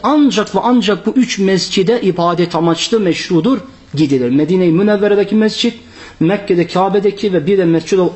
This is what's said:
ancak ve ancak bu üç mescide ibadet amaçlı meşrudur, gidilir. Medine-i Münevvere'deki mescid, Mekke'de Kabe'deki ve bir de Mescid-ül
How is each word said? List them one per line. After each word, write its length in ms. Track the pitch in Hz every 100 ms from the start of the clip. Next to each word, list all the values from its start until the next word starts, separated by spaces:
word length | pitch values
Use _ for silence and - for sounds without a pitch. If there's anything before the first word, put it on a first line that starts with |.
ancak 520 | 240 302 277 196 196
ve 60 | 190
ancak 440 | 233 247 196 202 220
bu 40 |
üç 280 | 262 240 -
mescide 640 | 190 185 - 196 180 240
ibadet 520 | 196 170 170 170 170
amaçlı 460 | 165 170 165 - 226
meşrudur, 580 | 185 156 - 170 190 262 - - -
gidilir. 360 | 143 151 135 120
Medine-i 420 | 139 151 185 175
Münevvere'deki 640 | 165 208 208 208 208 202
mescid, 380 | 214 214 - 240 233 - - - -
Mekke'de 460 | 160 202 196 175 170
Kabe'deki 680 | 180 190 202 196 196 214
ve 140 | 180 147
bir 120 | 196
de 60 |
Mescid-ül 440 | 170 165 160 190 175